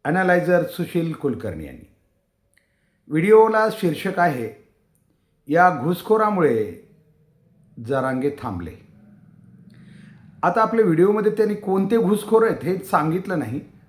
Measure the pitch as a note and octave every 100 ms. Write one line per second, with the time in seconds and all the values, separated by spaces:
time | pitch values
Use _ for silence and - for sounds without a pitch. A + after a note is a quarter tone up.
0 | C3+ F3+ F#3 F3 E3 F3 E3 - E3 E3+
1 | E3 D#3 C#3+ A2 - D#2+ C#2+ B1+ - _
2 | _ _ _ _ _ _ _ _ _ _
3 | - D#3 G3 A3 A3 A3 A3 - F3 C#3+
4 | G3 F3+ F3 B2+ A2 - _ _ _ _
5 | _ _ _ _ - D#3+ F3+ D#3+ D3 F3
6 | - A3 G#3+ G3 D3 A2+ G#2 - - _
7 | _ _ _ _ _ _ _ - A2+ C3+
8 | C3 B2+ C#3+ C#3 B2 F2+ E2+ - - -
9 | - - - _ - - - - - -
10 | - - - - F3 A3+ A3 A3+ G3+ D#3+
11 | F#3+ G#3+ G#3 A3 G#3 G3+ F#3+ F#3+ G3 A3+
12 | F3+ G#3 - A3+ A3 - D#3 F#3+ - E3+
13 | D#3 F3+ F3+ E3+ A#2 C3 - -